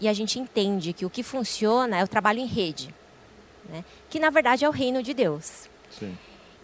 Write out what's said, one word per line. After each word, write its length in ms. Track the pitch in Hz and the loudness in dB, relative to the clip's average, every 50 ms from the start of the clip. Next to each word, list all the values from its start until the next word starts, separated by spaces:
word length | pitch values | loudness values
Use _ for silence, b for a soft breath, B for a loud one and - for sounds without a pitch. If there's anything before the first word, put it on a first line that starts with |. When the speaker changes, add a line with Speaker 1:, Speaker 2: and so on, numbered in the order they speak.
Speaker 1:
e 80 | 196 214 | 0 0
a 40 | 214 | 0
gente 240 | 202 220 208 - 247 | 0 -2 -4 -4 -4
entende 560 | 262 247 - 226 202 196 202 196 156 165 170 | -6 -4 0 0 2 2 0 0 -2 -4 -4
que 100 | - 185 | -4 -6
o 60 | 180 | -6
que 120 | - - 247 | -6 -6 -8
funciona 760 | - - 269 233 - - - 214 214 220 247 254 240 208 175 | -6 -6 -4 -4 -4 -2 0 2 4 4 4 2 2 2 2
é 60 | 190 | 0
o 40 | 190 | 2
trabalho 300 | - 220 185 208 208 226 | 2 2 2 2 2 2
em 80 | 262 | -2
rede, 480 | 240 - 240 190 165 151 - 131 135 - - - - - - - - - - - - - - - - | -4 -2 -2 -2 -2 -2 -6 -10 -14 -16 -20 -20 -20 -20 -20 -20 -20 -20 -20 -20 -20 -20 -20 -18 -16
né? 160 | 160 160 180 B B B B - | -14 -14 -14 B B B B -10
Que, 100 | - 311 | -4 0
na 120 | 311 311 | 2 4
verdade, 340 | 285 320 277 240 247 262 285 | 4 4 6 6 4 4 4
é 40 | 294 | 2
o 40 | 294 | 2
reino 300 | 262 269 247 254 262 247 | 2 0 0 0 0 -2
de 100 | 233 285 | -2 0
Deus. 560 | 247 247 170 151 151 156 - - - - - - - - - | 2 2 2 2 -2 -6 -10 -10 -12 -14 -18 -20 -20 -20 -20
Speaker 2:
Sim. 260 | - - 110 101 90 87 B B B B B B B B | -14 -12 -10 -10 -10 -12 B B B B B B B B